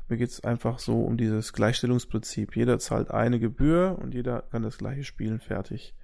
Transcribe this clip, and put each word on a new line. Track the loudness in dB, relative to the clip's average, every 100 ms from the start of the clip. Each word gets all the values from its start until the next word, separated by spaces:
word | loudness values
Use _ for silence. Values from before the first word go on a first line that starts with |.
| -4
mir | -2
geht's | -2 -2
einfach | -2 0 0 -2
so | 0 2
um | 2 2
dieses | 2 0 -2
Gleichstellungsprinzip. | 2 2 4 2 2 2 -4 -4 -4 -2 2
Jeder | 4 2
zahlt | 2 0 0
eine | 2 2 2
Gebühr | 0 4 4 6 4 0
und | -4
jeder | -4 -2 -4
kann | -4 -4
das | -4 -4
Gleiche | -6 -6
spielen, | -8 -6 -4 -4
fertig. | -4 -6 -6 -8 -10 -14